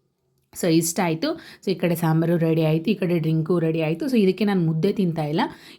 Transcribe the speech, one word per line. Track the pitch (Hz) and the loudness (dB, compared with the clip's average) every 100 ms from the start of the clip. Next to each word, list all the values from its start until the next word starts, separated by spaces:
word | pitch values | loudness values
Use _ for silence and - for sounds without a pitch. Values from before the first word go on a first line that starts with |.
| _ _ _ _ _ - | _ _ _ _ _ -4
So | 180 | 2
ಇಷ್ಟ | 330 - - | 2 2 -2
ಆಯಿತು. | 175 160 294 | -2 -2 -4
So | 330 - - - | -6 -12 -10 -6
ಈ | |
ಕಡೆ | 180 175 170 | -2 -2 0
ಸಾಂಬಾರು | 165 160 165 170 | 2 2 2 2
ರೆಡಿ | 165 165 156 | 2 2 2
ಆಯಿತು, | 160 165 | 0 0
ಈ | |
ಕಡೆ | - 175 175 | -2 0 0
ಡ್ರಿಂಕು | 160 160 160 175 | 0 0 0 0
ರೆಡಿ | 160 160 | 0 0
ಆಯಿತು. | 156 170 294 | -2 -2 0
So | 247 | 2
ಇದಕ್ಕೆ | 190 185 208 | 2 2 0
ನಾನು | 190 | 2
ಮುದ್ದೆ | 160 160 190 | 0 0 0
ತಿಂತಾ | 202 180 160 | 0 -2 -2
ಇಲ್ಲ, | 147 165 302 - - | -2 -2 -4 -6 -20